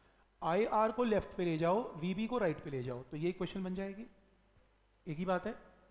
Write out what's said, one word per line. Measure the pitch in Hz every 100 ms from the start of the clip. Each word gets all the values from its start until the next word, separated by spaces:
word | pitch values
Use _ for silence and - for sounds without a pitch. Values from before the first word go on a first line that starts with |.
| _ _ _ -
आईआर | 160 180 226 214 220
को | 233
left | 226 202 - -
पे | 175
ले | 156
जाओ, | 165 202 262 160
वीबी | 170 190 220
को | 247
right | 185 147
पे | -
ले | 135
जाओ, | 123 123
तो | 131 147
ये | 170
equation | 185 180 196
बन | 185 185
जाएगी। | 196 196 240 - _ _ _ _ _ _ _ _ -
एक | 151
ही | 185
बात | 180 202
है। | 247 - - -